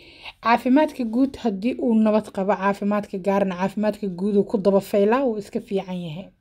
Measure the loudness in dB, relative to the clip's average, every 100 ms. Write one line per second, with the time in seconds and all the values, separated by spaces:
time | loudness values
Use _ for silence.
0 | -20 -20 -20 -6 0 2 4 4 4 0
1 | -4 0 0 0 -4 -2 -4 -2 0 4
2 | 4 2 0 -4 -2 0 0 0 0 -2
3 | -2 -6 0 2 0 0 -4 -2 -2 -2
4 | -6 -4 0 0 2 0 2 2 2 2
5 | 2 2 0 -4 -6 -8 -4 -6 -4 -10
6 | -10 -12 -14 _